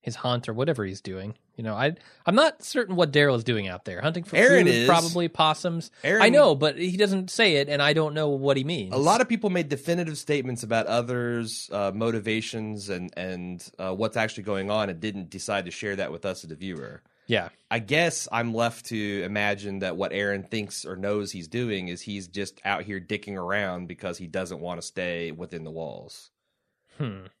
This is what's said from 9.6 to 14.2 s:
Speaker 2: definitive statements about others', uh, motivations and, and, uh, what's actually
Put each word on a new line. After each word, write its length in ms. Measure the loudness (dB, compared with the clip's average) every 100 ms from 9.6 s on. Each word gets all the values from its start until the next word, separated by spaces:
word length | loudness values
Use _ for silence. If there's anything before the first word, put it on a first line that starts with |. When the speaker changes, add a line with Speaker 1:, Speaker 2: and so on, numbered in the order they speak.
| -2
Speaker 2:
definitive 480 | -4 -2 -2 -2 -6
statements 460 | -2 -2 0 -6
about 240 | -2 0 2
others', 840 | 0 0 -2 -2 -2 -4 -8 -6
uh, 220 | -2 -2
motivations 920 | 0 0 0 0 -2 -2 -6 -6 -8 -6
and, 240 | -6 -6 -8
and, 460 | -8 -6 -8 -10 -14 -8
uh, 160 | -6
what's 220 | -2 -2
actually 280 | 0